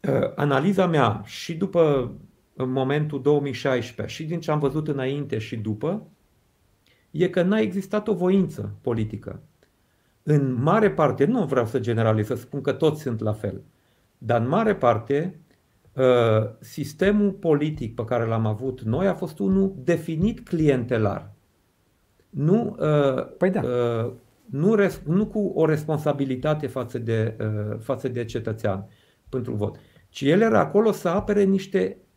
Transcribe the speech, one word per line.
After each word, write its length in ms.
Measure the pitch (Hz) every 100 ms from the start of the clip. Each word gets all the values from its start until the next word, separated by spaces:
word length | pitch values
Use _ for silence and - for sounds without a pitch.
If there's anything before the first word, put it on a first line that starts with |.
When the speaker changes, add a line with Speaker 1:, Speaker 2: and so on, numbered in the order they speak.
| -
Speaker 1:
Uh, 240 | 135 -
analiza 520 | - 143 139 170 196 180
mea 360 | 156 117 110
și 320 | 107 - - 165
după, 560 | 190 175 160 139 117 - - _ _
în 180 | - 131
momentul 500 | 131 131 147 151 143
două 180 | 131 147
mii 120 | 139
șaisprezece 640 | 117 139 127 113 - 110
și 140 | - 160
din 120 | 170
ce 100 | 165
am 80 | 151
văzut 300 | 143 156 151
înainte 500 | 139 131 143 139 113
și 180 | 110 117
după, 460 | 110 107 156 208 - _ _ _ _ _ _ _ _ _ _
e 180 | 151 180
că 140 | 180
n-a 160 | 175 214
existat 500 | 214 190 190 214 214
o 60 |
voință 600 | 180 180 196 185 - 107 101
politică. 600 | - 113 110 104 - - - _ _ _ _ _ _ _
În 340 | - 151 135 123
mare 280 | 147 214 208
parte, 340 | 190 147 110
nu 200 | 143 247
vreau 220 | 165 127 113
să 120 | 131
generalizez, 600 | 110 113 110 107 107 113
să 60 |
spun 160 | - 147
că 120 | 139
toți 300 | 127 156 151
sunt 180 | 131 110
la 120 | 110
fel, 280 | 107 104 - - _ _ _ _ _
dar 220 | 113 117
în 80 | 120
mare 260 | 180 220
parte, 680 | 202 123 110 - 143 180 - _ _ _ _ _
uh, 580 | - 131 123 113 110 110 -
sistemul 680 | - - 143 - 190 208 202
politic 640 | 190 165 147 151 151 113
pe 100 | 113
care 220 | 110 120 113
l-am 200 | 113 110
avut 340 | 104 131 127
noi 260 | 110 131 196
a 80 |
fost 240 | 175 175 -
unul 340 | 196 190 196 190
definit 560 | 127 165 160 160 202 -
clientelar. 880 | - 170 151 127 117 117 104 95 - - _ _ _ _ _ _ _ _ _
Nu, 460 | 139 151 214 240 -
uh, 480 | 151 151 139 131 - -
Speaker 2:
Păi 120 | 185
da. 100 | 185
Speaker 1:
uh, 500 | 123 123 120 117 117 - _ _
nu 300 | - 135 180
res-, 280 | 220 196 156 147
nu 200 | 180 214
cu 260 | 214 196
o 120 | - 160
responsabilitate 1000 | 151 - 156 151 139 135 127 151 151 143
față 320 | 127 120 120
de, 380 | 113 113 113 110
uh, 360 | 107 107 107 110
față 280 | - 123 131
de 160 | 117
cetățean 640 | 110 120 110 110 104 98 104 _ _ _ -
pentru 260 | 131 120
vot, 220 | 110 101 - - _ _
ci 120 | -
el 200 | 139 180
era 200 | 226 220
acolo 320 | 156 196 226
să 160 | 208 175
apere 340 | 185 208 208
niște 540 | 196 196 - 190 190 - _